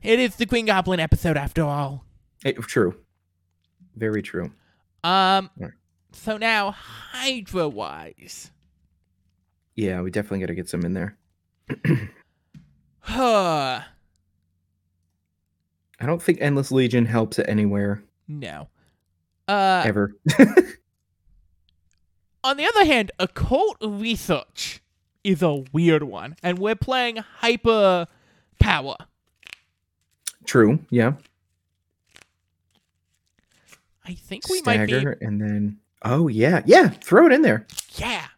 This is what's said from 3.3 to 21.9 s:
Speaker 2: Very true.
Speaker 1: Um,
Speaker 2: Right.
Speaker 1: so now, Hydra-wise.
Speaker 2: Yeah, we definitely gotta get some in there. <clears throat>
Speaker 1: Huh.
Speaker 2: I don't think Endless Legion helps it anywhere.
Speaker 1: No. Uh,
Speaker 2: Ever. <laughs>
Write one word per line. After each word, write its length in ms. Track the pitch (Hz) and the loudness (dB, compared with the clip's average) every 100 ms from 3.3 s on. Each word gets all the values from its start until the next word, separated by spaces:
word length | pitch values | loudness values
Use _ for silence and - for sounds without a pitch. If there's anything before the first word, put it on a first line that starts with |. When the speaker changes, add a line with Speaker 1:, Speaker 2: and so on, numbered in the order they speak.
| _ _ _ _ _ _ 113 | _ _ _ _ _ _ -8
Speaker 2:
Very 280 | 110 107 | -4 -4
true. 280 | - 90 80 - _ _ _ _ | -6 -10 -10 -14 _ _ _ _
Speaker 1:
Um, 480 | 170 190 185 196 190 - | -2 0 2 0 -4 -16
Speaker 2:
Right. 160 | - - _ _ _ | -16 -18 _ _ _
Speaker 1:
so 260 | - - 214 | -14 -10 -6
now, 340 | 226 220 202 | -2 -2 -4
Hydra-wise. 1800 | 202 - - - 254 269 262 190 185 156 104 87 76 78 - - - - _ _ _ _ _ _ _ _ _ _ _ _ - | -8 -20 -20 -16 -8 -6 -6 -6 -4 -4 -6 -10 -12 -18 -20 -20 -20 -20 _ _ _ _ _ _ _ _ _ _ _ _ -6
Speaker 2:
Yeah, 260 | 101 90 | -4 -4
we 80 | 92 | -6
definitely 300 | 104 104 98 | -6 -6 -6
gotta 160 | 92 90 | -6 -8
get 120 | 87 | -8
some 160 | 90 | -6
in 100 | 87 | -4
there. 240 | 92 92 - _ _ _ _ _ | -4 -8 -12 _ _ _ _ _
<clears throat> 400 | - - 139 104 - _ _ _ - _ _ _ _ | -6 -2 -2 -4 -16 _ _ _ -20 _ _ _ _
Speaker 1:
Huh. 760 | - 226 254 220 180 156 135 123 - _ _ _ _ _ _ _ _ _ _ _ _ _ _ _ _ _ _ _ _ _ | -8 -2 2 2 2 -2 -2 -6 -10 _ _ _ _ _ _ _ _ _ _ _ _ _ _ _ _ _ _ _ _ _
Speaker 2:
I 60 | 123 | -6
don't 160 | 170 | -2
think 160 | - 165 | 0 0
Endless 300 | 147 139 135 | 0 -2 0
Legion 340 | 131 127 123 117 | 2 2 2 2
helps 340 | 117 110 - | 0 -2 -2
it 80 | - | -2
anywhere. 540 | 107 104 101 101 104 _ _ - | 0 0 0 -2 -4 _ _ -16
Speaker 1:
No. 400 | 147 113 73 73 _ _ _ _ _ _ _ - | -14 -12 -14 -18 _ _ _ _ _ _ _ -4
Uh, 340 | 202 190 185 123 | 0 2 2 0
Speaker 2:
Ever. 280 | 104 101 - 160 | 0 -2 -2 -2
<laughs> 140 | - - - - - _ _ _ _ _ _ _ _ _ _ _ | 6 6 6 2 -8 _ _ _ _ _ _ _ _ _ _ _